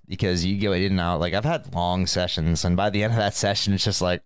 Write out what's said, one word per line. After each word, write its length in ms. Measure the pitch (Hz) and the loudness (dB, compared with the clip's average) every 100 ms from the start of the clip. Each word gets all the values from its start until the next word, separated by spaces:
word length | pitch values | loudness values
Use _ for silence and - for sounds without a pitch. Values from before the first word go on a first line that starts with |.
| - | -10
because 380 | 95 98 90 90 | -2 0 2 0
you 160 | 98 | 0
go 100 | 104 | 0
in 100 | 90 | 0
and 160 | 95 95 | 2 2
out. 200 | 85 82 | 0 0
Like, 140 | 87 | 0
I've 100 | 95 139 | 0 -2
had 280 | 170 - | -4 -4
long 320 | 87 87 90 87 | -4 0 0 0
sessions, 580 | 92 87 - 80 85 | 0 -2 -2 0 0
and 140 | 92 87 | 2 2
by 120 | 104 | 2
the 120 | 101 | 0
end 100 | 110 | 0
of 60 | 113 | 0
that 140 | 101 | 0
session, 400 | - 101 95 104 | 0 0 0 0
it's 100 | 95 | 0
just 180 | 110 - | 0 0
like, 200 | 90 87 | 0 -2